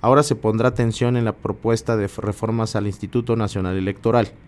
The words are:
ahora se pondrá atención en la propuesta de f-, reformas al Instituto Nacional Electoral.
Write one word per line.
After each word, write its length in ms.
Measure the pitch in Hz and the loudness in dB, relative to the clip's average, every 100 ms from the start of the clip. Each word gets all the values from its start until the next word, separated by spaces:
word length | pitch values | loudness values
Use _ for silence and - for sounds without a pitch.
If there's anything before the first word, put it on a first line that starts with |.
ahora 220 | 113 135 | 6 4
se 120 | 147 120 | 4 0
pondrá 340 | 110 110 120 | 0 2 0
atención 480 | 123 117 110 123 123 | 2 -2 0 0 2
en 80 | 117 | 0
la 100 | - | -2
propuesta 640 | - 101 113 117 - 113 | -6 -4 0 0 0 -2
de 80 | 98 | -2
f-, 160 | - | -4
reformas 560 | 101 101 110 113 110 110 | -6 -4 -4 -2 -2 -2
al 100 | 101 | -4
Instituto 480 | 98 98 120 113 117 | -6 -4 -4 0 0
Nacional 400 | 107 101 92 95 | 0 -2 -2 -2
Electoral. 560 | 92 98 113 117 110 - | -2 -2 2 2 0 -4